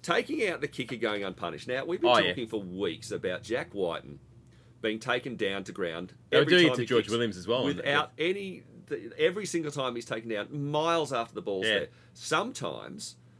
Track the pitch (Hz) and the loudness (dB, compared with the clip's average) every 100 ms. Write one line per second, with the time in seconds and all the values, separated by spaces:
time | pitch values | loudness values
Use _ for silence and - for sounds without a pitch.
0 | - 190 - 311 214 151 143 - 123 120 | 2 0 0 -2 -2 -2 -6 -6 -6 -2
1 | 110 104 98 90 87 78 - 127 143 180 | 0 0 -4 -4 -6 -6 -6 -4 -2 0
2 | 339 208 185 90 113 113 95 92 98 82 | 6 8 6 0 -4 -4 -6 -2 -2 -2
3 | - 95 92 90 - 120 170 101 90 80 | -6 -4 -4 -4 -4 -4 -4 -2 -2 -2
4 | 67 71 - - - - - - 113 110 | -8 -18 -20 -20 -20 -20 -20 -4 -2 -2
5 | 123 123 139 113 101 98 95 95 87 82 | 0 -2 -2 -2 -2 -2 -6 -4 -4 -4
6 | 90 - - 143 147 180 165 123 117 120 | -8 -14 2 4 8 8 8 4 4 2
7 | 104 113 117 92 90 123 127 - - 143 | 4 0 0 -4 -2 0 2 0 2 2
8 | 151 - 165 202 196 180 - - - 147 | 2 -2 -2 -2 -6 -10 -16 -20 -8 -8
9 | 110 - 160 185 196 175 151 143 131 120 | -8 2 2 2 -2 -2 -2 -2 -4 -4
10 | 120 113 113 104 107 143 143 147 160 170 | -6 -6 -2 -4 -4 -4 0 2 2 2
11 | 143 127 113 104 95 98 110 101 - - | 2 -2 -2 -6 -2 0 2 2 0 -10
12 | - - - 156 220 - 92 60 57 71 | -20 -14 0 0 0 -4 -6 -6 -10 -12
13 | - - - | -12 -14 -20